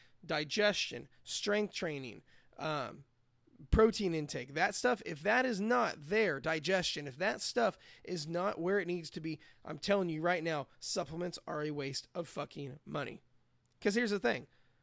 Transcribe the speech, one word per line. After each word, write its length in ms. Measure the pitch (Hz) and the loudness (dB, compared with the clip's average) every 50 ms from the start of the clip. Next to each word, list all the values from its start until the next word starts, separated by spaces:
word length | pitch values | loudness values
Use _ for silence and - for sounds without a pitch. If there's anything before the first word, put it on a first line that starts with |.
| - - _ _ - | -20 -20 _ _ -6
digestion, 800 | 160 160 151 156 143 - 196 208 208 - - - - 127 120 139 - _ - - | -4 -2 -2 -2 -2 2 4 4 4 4 2 -2 -4 -6 -10 -12 -14 _ -16 -10
strength 500 | - - - - 202 208 214 214 202 - | -8 -6 -4 0 0 2 2 0 -2 -2
training, 480 | - 190 160 147 139 131 117 104 - - _ - - _ _ _ - | -4 -4 -4 -4 -4 -6 -10 -12 -14 -18 _ -20 -20 _ _ _ -6
um, 460 | - 156 151 143 120 101 - 139 - _ _ _ _ _ _ _ _ _ _ - 143 - | -4 -2 -2 -2 -4 -6 -8 -12 -18 _ _ _ _ _ _ _ _ _ _ -20 -2 4
protein 440 | - 214 220 226 - - 202 175 165 | 6 8 8 8 6 4 0 0 0
intake, 400 | 156 147 - - 131 123 135 139 | 0 -2 -4 -6 -6 -6 -4 0
that 200 | 160 185 208 - | 0 2 2 2
stuff, 280 | - - 247 233 - - | 2 2 2 2 2 -2
if 180 | - 165 139 | -6 -6 -2
that 220 | 160 202 226 254 254 | 0 2 4 4 4
is 160 | 254 220 185 | 2 2 2
not 340 | 208 226 247 247 220 170 - - 143 151 | 2 4 4 4 2 0 -2 -6 -4 0
there, 320 | 202 220 214 180 139 135 | 2 2 4 2 2 0
digestion, 640 | 127 156 160 160 139 175 190 185 170 - - 151 147 | 0 -2 -2 0 0 2 2 2 2 0 -2 -4 -6
if 120 | 139 123 156 | -8 -4 -2
that 240 | 185 220 - 214 | 0 0 0 -2
stuff 340 | - - - 240 226 190 - - - - - - | -2 -2 2 4 4 4 2 -2 -10 -20 -20 -14
is 240 | - - 180 160 147 | -8 -6 -6 -4 -4
not 320 | 160 165 175 190 208 - - | -2 -2 0 0 0 0 0
where 200 | 165 185 202 202 | 0 2 2 2
it 80 | 180 | 2
needs 240 | 175 175 170 160 - | 0 -2 -4 -6 -8
to 100 | - 170 | -8 -8
be, 180 | 156 160 151 - - - - - | -6 -6 -8 -8 -12 -20 -20 -16
I'm 140 | - - - | -12 -12 -10
telling 320 | - - 202 202 196 180 170 | -4 0 2 2 4 2 0
you 140 | 156 156 | 0 0
right 200 | 160 175 180 160 | 2 2 2 0
now, 260 | 160 165 156 143 131 - _ - | 0 -2 -2 -2 -4 -6 _ -12
supplements 600 | - - - 208 - 131 160 170 175 175 - - - | -8 -4 -2 -2 -4 -4 -4 -4 -4 -4 -6 -8 -8
are 160 | 160 160 151 | -6 -4 -4
a 80 | 151 151 | -2 -2
waste 380 | 147 147 135 139 131 - - - - | -2 -4 -4 -4 -4 -6 -8 -8 -8
of 140 | 180 165 - | -8 -8 -6
fucking 500 | - 156 143 - - 147 143 131 143 - - | -6 -8 -8 -8 -8 -10 -10 -10 -12 -12 -10
money. 340 | - - 147 131 107 - - _ _ _ _ _ _ _ _ _ _ _ - | -8 -6 -6 -4 -6 -8 -12 _ _ _ _ _ _ _ _ _ _ _ -2
'Cause 120 | - 202 196 | 0 2 2
here's 180 | 240 247 202 | 2 2 2
the 60 | 208 185 | 2 2
thing. 280 | 233 240 190 123 - - _ _ _ _ _ _ | 2 0 0 0 -4 -12 _ _ _ _ _ _